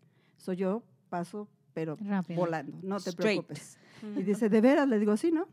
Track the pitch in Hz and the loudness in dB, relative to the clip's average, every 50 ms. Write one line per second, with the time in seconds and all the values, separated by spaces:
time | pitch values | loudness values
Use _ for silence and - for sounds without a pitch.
0 | _ _ _ _ _ _ _ _ - 190 185 175 196 185 196 233 - _ _ _ | _ _ _ _ _ _ _ _ -8 -8 -6 -2 -2 -2 -2 -4 -6 _ _ _
1 | _ _ 180 175 175 180 - 208 208 208 _ _ _ _ _ 160 160 160 151 - | _ _ -6 -6 -6 -6 -10 -12 -14 -14 _ _ _ _ _ -6 -6 -6 -6 -6
2 | 208 202 202 190 170 - 170 165 180 170 165 160 139 147 - 160 175 190 202 202 | -4 -2 -2 -2 -2 -2 -2 -2 0 0 -2 -4 -6 -8 -12 -12 -8 -6 -6 -6
3 | 185 190 170 170 185 220 202 185 - - 147 143 - - - - _ - - - | -6 -6 -4 0 0 0 0 0 -2 -6 -12 -14 -16 -18 -20 -20 _ -20 -20 -18
4 | - 214 208 196 190 196 202 214 233 208 208 220 208 262 285 330 277 277 226 208 | -14 -8 -6 -4 -2 0 0 2 2 4 6 6 6 6 6 6 4 2 2 2
5 | 208 208 214 226 - 339 320 311 381 - | 2 2 2 2 2 0 0 0 -2 -4